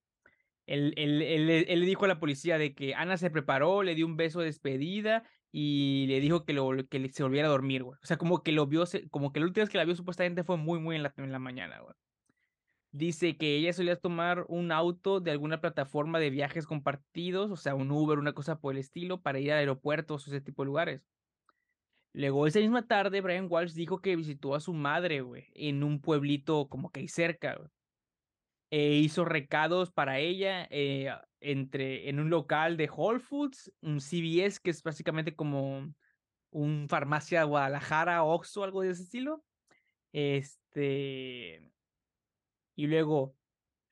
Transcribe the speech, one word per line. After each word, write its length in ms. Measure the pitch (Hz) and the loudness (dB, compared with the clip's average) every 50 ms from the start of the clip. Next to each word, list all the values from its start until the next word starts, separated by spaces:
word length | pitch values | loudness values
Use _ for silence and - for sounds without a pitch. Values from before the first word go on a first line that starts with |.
| _ _ _ _ _ - _ _ _ _ _ _ _ - | _ _ _ _ _ -20 _ _ _ _ _ _ _ -4
él, 240 | 147 143 143 147 156 | 0 2 2 2 2
él, 240 | - 151 147 147 147 156 | 2 2 2 2 2 2
él, 280 | 131 165 156 156 160 165 160 175 - | 2 2 4 4 6 6 6 4 4
él 120 | 180 170 | 4 4
le 60 | 175 | 4
dijo 180 | 185 190 - 202 | 4 2 4 4
a 40 | 196 | 2
la 120 | 180 156 | 2 2
policía 360 | 165 151 143 135 - 170 170 | 0 -2 -2 0 0 0 2
de 180 | 156 151 147 143 | 2 0 -2 -2
que 180 | 135 143 135 - | -4 -6 -4 -2
Ana 220 | 127 160 175 190 | -2 -2 -2 -2
se 120 | 170 180 175 | 0 0 0
preparó, 540 | 151 160 139 143 135 135 143 165 190 202 196 | 0 0 0 2 2 4 4 4 4 4 2
le 140 | 180 165 | 0 2
dio 100 | 156 165 | 0 0
un 100 | 165 165 | 0 0
beso 220 | 156 165 160 156 175 | 0 0 0 0 -2
de 80 | 170 | -2
despedida 840 | 160 147 - _ 139 135 131 143 165 190 214 208 214 220 226 226 - _ _ _ _ | -2 -4 -4 _ -4 -2 -2 -2 -2 -2 -2 0 0 0 0 -2 -6 _ _ _ _
y 560 | - 147 147 147 147 143 143 139 139 135 135 | -6 -2 0 2 2 2 2 2 2 2 2
le 140 | 131 135 135 | 2 2 2
dijo 240 | 143 147 170 170 160 | 4 4 2 2 0
que 80 | - 151 | 0 0
lo, 340 | 139 135 131 131 135 131 - | 0 0 0 0 -2 -4 -4
que 120 | - 135 | -4 -4
le, 80 | 131 131 | -4 -4
se 160 | - - 147 | -4 -2 0
volviera 240 | 131 131 143 147 156 | 2 2 2 4 4
a 20 | |
dormir, 320 | 143 135 131 135 135 131 127 | 4 4 2 0 -2 -2 -4
güey. 160 | 123 131 - | -8 -14 -18
O 60 | _ | _
sea, 100 | - 175 147 | -4 -2 0
como 260 | 175 170 180 165 - | 2 2 2 2 2
que 80 | 165 156 | 2 2
lo 160 | 156 147 139 | 2 2 4
vio, 180 | 147 160 175 | 2 2 2
se-, 220 | 175 - 190 - 156 | 2 -2 -6 -8 -4
como 220 | - 151 139 143 143 | -4 -2 -2 -2 0
que 80 | 151 | 0
la 60 | 156 | 0
última 180 | 180 180 214 214 | 2 2 2 0
vez 60 | 208 | 2
que 80 | - 196 | 2 0
la 60 | 160 | 2
vio 120 | 160 180 | 2 0
supuestamente 480 | 170 175 180 175 - 185 180 175 180 170 | -2 -4 -10 -4 -2 -2 -2 0 -2 -2
fue 120 | 165 180 165 | -2 -2 -2
muy, 200 | 151 160 170 165 | 0 -2 -2 -2
muy 160 | 156 165 165 | -2 -2 -2
en 80 | 156 147 | -2 -4
la, 100 | 139 - | -4 -6
en 160 | - 139 135 131 | -6 -8 -8 -6
la 80 | 131 | -6
mañana, 400 | 131 127 127 127 92 80 57 52 | -8 -8 -8 -10 -10 -12 -12 -16
güey. 140 | 60 - - _ _ _ _ _ _ _ _ _ _ _ _ _ _ _ _ _ _ _ - | -18 -20 -20 _ _ _ _ _ _ _ _ _ _ _ _ _ _ _ _ _ _ _ -8
Dice 440 | 143 160 175 165 - 175 170 151 | -4 -2 -2 0 0 0 0 0
que 200 | - 156 151 143 | 0 0 0 2
ella 160 | 147 156 170 175 | 2 2 0 0
solía 240 | 175 180 170 175 | 0 0 0 0
tomar 480 | 175 - 180 175 165 170 175 180 180 - | 0 0 -2 -2 0 0 0 0 -2 -2
un 240 | - 165 175 175 170 | -4 -4 -4 -2 0
auto 480 | 160 156 165 175 175 175 _ 196 196 190 | 2 2 2 2 0 -2 _ 0 0 0
de 140 | 180 170 147 | 0 0 -2
alguna 280 | 147 147 151 160 160 | -2 -2 -2 -4 -2
plataforma 600 | - 170 156 - 139 139 - 147 147 160 165 165 | -2 -2 -2 -2 -4 -2 -2 -2 -2 0 0 0
de 100 | 156 143 | 0 2
viajes 360 | 131 143 139 143 - 165 151 | 0 0 -2 -2 -2 -6 -6
compartidos, 840 | - 156 151 135 147 139 143 - _ _ 165 170 180 180 190 202 214 | -4 -6 -2 -2 -2 -2 -2 -8 _ _ -6 -4 -2 -2 -2 -2 -2
o 60 | 196 | -4
sea, 180 | 156 - 147 139 | -4 -4 -2 -2
un 160 | 135 135 135 | -2 0 0
Uber, 300 | 143 147 156 151 151 147 | 2 2 4 4 2 2
una 120 | 143 147 139 | 2 -2 -4
cosa 280 | - 143 - 160 156 | -4 -4 -6 -6 -4
por 120 | - 139 135 | -4 -4 -4
el 60 | 135 | -4
estilo, 420 | 135 - _ 170 175 180 185 185 | -6 -8 _ -8 -6 -6 -6 -4
para 200 | - 147 139 135 | -2 -2 -2 0
ir 100 | 139 143 | 0 2
a 60 | 151 | 2
aeropuertos 680 | 151 147 139 135 135 - 147 151 151 151 - 156 143 - | 4 4 2 0 0 0 0 0 0 0 -4 -6 -8 -6
o 60 | 143 | -6
ese 100 | 139 143 | -8 -8
tipo 220 | 139 143 143 - 139 | -8 -8 -4 -4 -4
de 40 | |
lugares. 360 | 139 139 151 170 170 143 - - _ _ _ _ _ _ _ _ _ _ _ _ _ _ _ _ _ _ _ _ _ _ | 0 0 0 0 -2 -4 -8 -12 _ _ _ _ _ _ _ _ _ _ _ _ _ _ _ _ _ _ _ _ _ _
Luego, 340 | 147 143 139 135 139 147 | -2 -2 2 2 4 4
esa 140 | 156 151 214 | 4 6 6
misma 260 | 208 214 233 247 233 | 4 4 4 2 2
tarde, 340 | - 233 202 196 196 190 196 | 2 2 2 4 2 0 0
Brian 280 | 190 185 175 180 190 180 | 0 0 -2 -2 -2 0
Walsh 220 | 170 165 175 175 160 | 0 0 0 0 -4
dijo 280 | 160 170 156 185 180 | -6 -4 -2 -4 -2
que 140 | - 196 185 | 0 0 0
visitó 400 | 165 160 151 143 143 - 139 135 | 0 -2 -4 -8 -6 -4 -2 -2
a 60 | 151 | -2
su 120 | 151 - 175 | -2 -4 -4
madre, 480 | 156 147 143 147 170 180 180 160 139 | -2 0 0 0 0 0 0 -2 -2
güey, 280 | 127 123 120 127 139 - _ | -4 -6 -10 -16 -18 -20 _
en 280 | - 147 147 143 139 143 | -6 -2 -2 0 2 2
un 180 | 147 147 143 | 0 0 0
pueblito 680 | 139 - 156 147 139 143 147 143 139 - 160 151 143 - | 2 2 2 2 4 2 0 0 2 0 0 0 0 -2
como 240 | - 131 160 175 - | -6 -8 -8 -8 -8
que 80 | 135 | -10
ahí 80 | 185 175 | -10 -6
cerca, 480 | - - 170 170 165 - - 139 - | -2 0 0 0 0 -2 -6 -6 -6
güey. 140 | - 156 151 _ _ _ _ _ _ _ _ _ _ _ _ _ _ _ _ _ _ _ _ 156 | -6 -12 -18 _ _ _ _ _ _ _ _ _ _ _ _ _ _ _ _ _ _ _ _ 0
E 220 | 151 147 147 147 | 2 4 6 6
hizo 300 | 147 151 151 156 - 170 | 6 6 4 4 2 0
recados 640 | 165 165 156 139 - - 151 156 160 175 180 185 175 | 2 0 -2 -2 0 2 2 2 4 2 2 0 0
para 300 | - - 147 135 135 135 | 0 -2 0 0 0 0
ella, 480 | 147 170 185 185 190 196 190 180 170 - | 0 0 -2 -2 -2 -2 -2 -4 -6 -6
eh, 420 | - 147 143 139 139 139 135 135 120 - - _ _ _ | -4 -2 -2 0 0 -2 -4 -6 -6 -10 -14 _ _ _
entre, 680 | - 143 143 139 135 135 135 139 135 131 135 117 80 135 | -6 -4 -4 -4 -4 -4 -4 -4 -4 -4 -6 -6 -6 -4
en 120 | 143 143 | -4 -2
un 100 | 151 156 | 0 2
local 460 | 170 165 143 - 151 147 160 165 170 | 2 2 2 2 0 2 2 0 0
de 120 | 160 156 - | 0 -2 -4
Whole 300 | - 147 156 202 233 247 | -2 -2 0 0 0 -2
Foods, 540 | 247 - 285 285 294 277 262 - - - _ _ | -4 -6 -4 -4 -4 -4 -6 -10 -20 -20 _ _
un 200 | - 160 151 147 | -6 -4 -4 -4
C 180 | 139 - - 175 | -4 -4 -4 -2
V 260 | 165 165 160 170 190 | -2 2 2 2 2
S, 160 | 202 196 - - | 2 -2 -2 -4
que 80 | 185 | -4
es 100 | 160 - - | -4 -2 -4
básicamente 500 | 165 156 - 160 165 156 160 160 165 156 | -8 -8 -4 -4 -2 -2 -2 -2 -4 -4
como 580 | - 160 147 143 139 135 135 135 135 135 147 147 _ _ _ _ _ _ _ _ _ _ _ | -4 -4 -2 -2 -2 -2 -4 -6 -8 -10 -12 -14 _ _ _ _ _ _ _ _ _ _ _
un 380 | - 156 147 147 156 147 147 143 | -6 -2 0 0 0 -2 -2 0
farmacia 540 | 180 160 139 139 151 151 147 - 175 165 160 | 0 0 0 0 -2 -2 0 2 2 2 4
Guadalajara, 800 | 147 147 143 139 135 139 143 123 120 156 156 165 175 175 170 160 | 4 2 2 2 0 -2 -4 -2 0 0 2 2 2 2 2 4
Oxxo, 400 | 156 165 175 170 - - 208 196 | 4 2 0 0 -6 -6 -6 -6
algo 200 | 190 190 190 190 | -4 -2 -2 -2
de 80 | 190 | -2
ese 120 | 180 175 185 | -2 -4 -8
estilo. 400 | 180 - 240 254 285 311 311 _ _ _ _ _ _ _ _ _ _ _ _ _ _ - | -10 -8 -6 -6 -6 -6 -8 _ _ _ _ _ _ _ _ _ _ _ _ _ _ -4
Este, 1600 | 151 143 143 139 139 135 143 - _ _ _ _ 151 143 139 135 139 139 139 135 131 131 127 123 123 117 85 80 80 78 - _ _ _ _ _ _ _ _ _ _ _ _ _ _ _ _ _ _ _ _ _ | -2 0 0 0 0 -2 -6 -14 _ _ _ _ -2 -2 0 0 -2 -4 -6 -8 -8 -10 -10 -10 -12 -12 -14 -14 -16 -20 -20 _ _ _ _ _ _ _ _ _ _ _ _ _ _ _ _ _ _ _ _ _
y 100 | - 147 | -4 -2
luego, 480 | 147 156 160 160 151 156 147 135 135 - _ _ _ _ _ _ _ _ _ _ _ | 2 2 2 4 4 2 2 2 0 -6 _ _ _ _ _ _ _ _ _ _ _